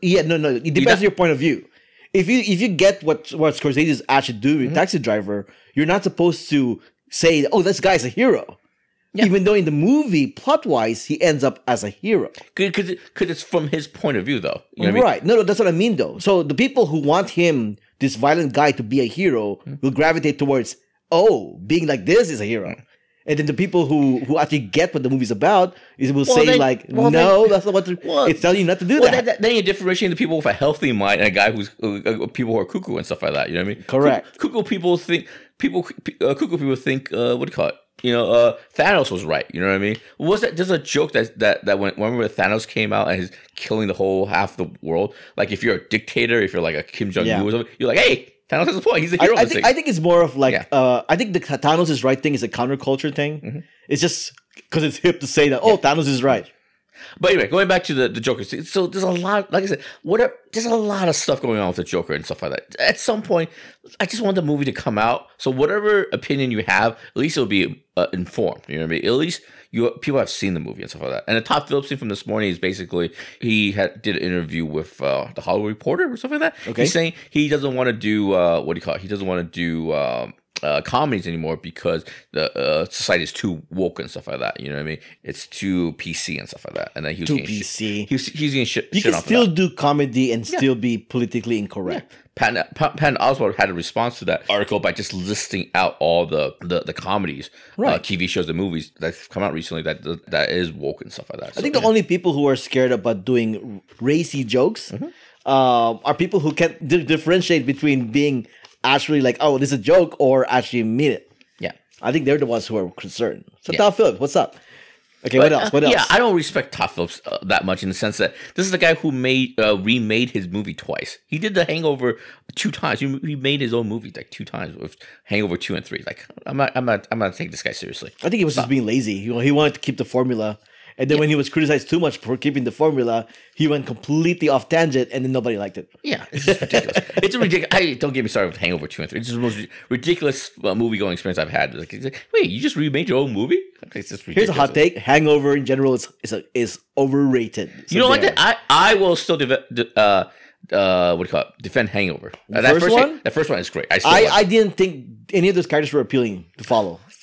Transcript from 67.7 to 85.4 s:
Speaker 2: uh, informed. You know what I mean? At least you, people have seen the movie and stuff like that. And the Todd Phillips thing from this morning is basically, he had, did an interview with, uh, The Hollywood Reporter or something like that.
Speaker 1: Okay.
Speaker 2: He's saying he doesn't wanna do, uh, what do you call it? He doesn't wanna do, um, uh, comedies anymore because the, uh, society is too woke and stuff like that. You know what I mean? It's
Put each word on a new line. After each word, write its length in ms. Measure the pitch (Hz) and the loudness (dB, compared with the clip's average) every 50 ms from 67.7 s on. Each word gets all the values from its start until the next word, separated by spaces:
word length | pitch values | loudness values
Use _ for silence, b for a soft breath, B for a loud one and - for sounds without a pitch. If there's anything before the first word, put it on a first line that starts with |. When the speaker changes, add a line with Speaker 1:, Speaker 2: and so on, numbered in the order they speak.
| - - _ _ - | -4 -10 _ _ -2
Speaker 2:
uh, 100 | 90 90 - - | -2 -2 0 -2
informed. 480 | 92 90 - - - 104 82 - - - | -4 -6 -6 -4 -4 -4 -4 -4 -6 -12
You 80 | - 71 | -10 -8
know 60 | 80 | -6
what 100 | 80 80 | -4 -4
I 40 | 82 - | -4 -2
mean? 60 | - | 0
At 80 | 101 120 | 0 0
least 280 | 135 160 175 - - b b b b b b | 0 0 -2 -6 -8 b b b b b b
you, 180 | b 113 117 117 - - | b -2 -2 -2 -2 -4
people 180 | - 151 139 135 | -4 -2 -2 -2
have 100 | 110 - | -2 -2
seen 240 | - - 98 98 90 | -4 -4 -4 -4 -4
the 60 | 80 | -4
movie 220 | 71 - 50 50 | -6 -8 -12 -12
and 80 | - - | -14 -14
stuff 100 | - 78 | -12 -10
like 100 | 73 65 | -8 -8
that. 120 | 64 - - | -8 -6 -4
And 80 | - 110 | -2 -2
the 40 | 113 | -2
Todd 260 | 113 - 147 147 - | 0 0 -2 -2 -2
Phillips 220 | - 143 139 139 - | -2 -2 -4 -2 -4
thing 80 | 139 | -8
from 120 | 135 131 107 | -8 -6 -6
this 180 | 101 - - | -6 -6 -6
morning 220 | 110 104 110 107 98 | -4 -4 -2 -2 -2
is 100 | 90 82 | -2 -2
basically, 520 | - 92 95 95 90 82 92 87 85 82 B B B B B B | -4 -4 -4 -6 -8 -4 -2 -2 -2 -2 B B B B B B
he 320 | B 117 110 107 107 101 | B 0 2 2 2 2
had, 300 | 95 101 98 - - - - | 0 0 -2 -2 -4 -6 -6
did 120 | 107 95 | -4 -4
an 40 | - | -2
interview 420 | - 92 90 90 82 78 82 82 82 | -2 -2 -2 -2 -4 -4 -4 -6 -4
with, 360 | 76 76 78 80 - - - | -4 -4 -6 -6 -8 -8 -6
uh, 260 | 65 69 67 67 71 - - | -4 -2 -2 -2 -4 -8 -12
The 80 | - | -8
Hollywood 280 | - - 90 104 107 107 | -4 -2 -2 -2 -2 -4
Reporter 420 | 110 - - - 156 339 370 285 | -6 -6 -4 -4 -2 -2 -2 -4
or 60 | 240 | -6
something 220 | 233 - 262 302 294 | -8 -8 -8 -6 -4
like 140 | 320 330 - | -4 -4 -6
that. 160 | - - - | -8 -12 -6
Speaker 1:
Okay. 140 | 233 - 123 | -2 0 0
Speaker 2:
He's 100 | - - | 2 2
saying 200 | 165 165 165 170 B B B | 0 -2 -2 -6 B B B
he 160 | B 151 151 143 | B 0 0 2
doesn't 240 | 147 143 139 139 127 | 0 0 0 -2 -2
wanna 200 | 127 127 123 113 | 0 0 -2 -2
do, 400 | - - 107 107 107 101 98 95 | -2 -2 -2 0 0 2 2 2
uh, 280 | 90 87 87 85 82 | 4 4 2 2 0
what 140 | - 76 85 | 0 -4 -6
do 20 | |
you 60 | 85 - | -6 -6
call 120 | 85 80 | -6 -6
it? 60 | 90 | -6
He 60 | 95 | -6
doesn't 180 | 92 104 98 98 | -8 -8 -6 -4
wanna 160 | 92 92 90 85 | -4 -4 -4 -6
do, 480 | 82 - 90 87 85 82 82 80 82 78 | -6 -6 -6 -4 -4 -4 -4 -4 -2 -2
um, 400 | 73 71 64 60 60 58 50 - _ _ _ - - - | -2 -2 -2 -4 -6 -8 -10 -12 _ _ _ -12 -6 -4
uh, 160 | 73 73 76 | -2 -2 -2
comedies 440 | 78 - - 127 151 147 120 95 85 | -2 -2 0 0 0 0 -2 -4 -4
anymore 300 | 90 85 82 80 80 80 | -6 -6 -6 -4 -6 -6
because 480 | 76 - 82 - - - 85 82 82 - B B B B B - | -6 -8 -12 -12 -6 -4 -2 -2 -2 -4 B B B B B -6
the, 220 | 78 76 73 - | -4 -4 -4 -4
uh, 300 | - 65 73 76 78 87 | -4 -2 0 0 0 -2
society 380 | - - - - - 92 87 80 | -4 -6 -4 -2 0 0 0 -2
is 100 | - - | -4 -6
too 300 | - - 101 87 76 - - | -4 -4 -4 -4 -6 -8 -8
woke 280 | 82 95 92 87 - - | -4 -4 -4 -4 -4 -8
and 120 | 65 - | -12 -12
stuff 160 | - - - | -12 -14 -12
like 120 | - - 65 | -10 -8 -6
that. 200 | 60 - - - | -6 -6 -6 -8
You 100 | 62 69 | -8 -8
know 60 | 71 | -8
what 60 | 71 | -8
I 20 | 73 | -6
mean? 160 | 78 76 71 B B B B B | -8 -8 -10 B B B B B
It's 240 | - - - | -12 -12 -12